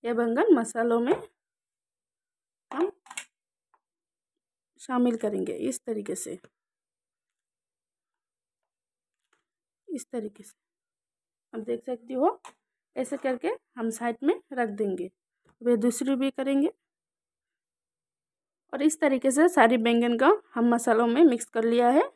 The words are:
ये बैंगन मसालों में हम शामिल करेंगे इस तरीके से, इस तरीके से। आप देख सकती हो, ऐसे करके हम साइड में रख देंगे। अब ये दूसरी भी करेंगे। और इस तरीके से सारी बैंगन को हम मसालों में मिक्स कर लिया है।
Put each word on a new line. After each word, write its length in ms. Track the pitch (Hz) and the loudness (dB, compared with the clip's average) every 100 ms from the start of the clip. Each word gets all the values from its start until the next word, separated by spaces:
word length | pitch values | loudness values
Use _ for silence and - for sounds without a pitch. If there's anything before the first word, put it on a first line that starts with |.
ये 100 | 240 | -4
बैंगन 400 | 233 233 240 440 | -2 -2 0 4
मसालों 460 | 285 226 233 233 233 | 4 2 -4 0 0
में 140 | 240 381 - _ _ _ _ _ _ _ _ _ _ _ _ _ _ | 2 -2 -4 _ _ _ _ _ _ _ _ _ _ _ _ _ _
हम 200 | 269 381 - _ - - _ _ _ _ _ _ _ _ _ _ _ _ _ _ _ | -4 -4 -6 _ -18 -18 _ _ _ _ _ _ _ _ _ _ _ _ _ _ _
शामिल 360 | - 247 247 226 | -6 0 0 0
करेंगे 360 | 208 190 185 - | -4 -4 -6 -6
इस 180 | 262 247 | -6 -6
तरीके 340 | - 214 208 190 | -8 -10 -8 -10
से, 220 | - 185 _ _ _ _ _ _ _ _ _ _ _ _ _ _ _ _ _ _ _ _ _ _ _ _ _ _ _ _ _ _ _ _ _ _ - | -10 -14 _ _ _ _ _ _ _ _ _ _ _ _ _ _ _ _ _ _ _ _ _ _ _ _ _ _ _ _ _ _ _ _ _ _ -14
इस 180 | 294 - | -12 -10
तरीके 380 | 240 208 _ | -10 -10 _
से। 100 | - _ _ _ _ _ _ _ _ _ _ | -20 _ _ _ _ _ _ _ _ _ _
आप 60 | 226 | -12
देख 220 | 220 233 - | -8 -8 -6
सकती 280 | 247 233 | -12 -8
हो, 260 | 262 320 453 - _ _ _ _ - | 0 0 -2 -18 _ _ _ _ -8
ऐसे 220 | 247 277 | -8 -4
करके 380 | 269 247 339 508 _ 247 | -4 -4 -4 -6 _ -8
हम 120 | 226 | -6
साइड 260 | 226 240 226 | -4 -6 -2
में 160 | 277 392 _ | -2 -2 _
रख 160 | 254 233 | -6 -6
देंगे। 340 | 202 208 185 185 | -4 -4 -4 -8
अब 640 | _ _ _ _ _ 233 | _ _ _ _ _ 0
ये 60 | 233 | 2
दूसरी 380 | 240 240 262 269 | 2 0 -2 -2
भी 160 | 269 | -2
करेंगे। 400 | - 269 277 294 - _ _ _ _ _ _ _ _ _ _ _ _ _ _ _ _ _ _ _ | -4 -2 0 0 -4 _ _ _ _ _ _ _ _ _ _ _ _ _ _ _ _ _ _ _
और 80 | - | 0
इस 160 | 294 - | 0 2
तरीके 300 | 294 262 269 | 0 2 0
से 180 | 262 349 | 4 4
सारी 280 | 330 233 247 | 6 4 4
बैंगन 380 | 226 233 240 233 | 2 2 2 2
को 140 | 269 427 _ | 4 2 _
हम 160 | 247 240 | 0 2
मसालों 380 | 233 240 226 233 | 2 2 2 2
में 160 | 240 | 6
मिक्स 220 | 330 233 - | 4 4 -4
कर 160 | 233 226 | -2 0
लिया 240 | 233 240 | 2 4
है। 180 | 277 554 | 4 0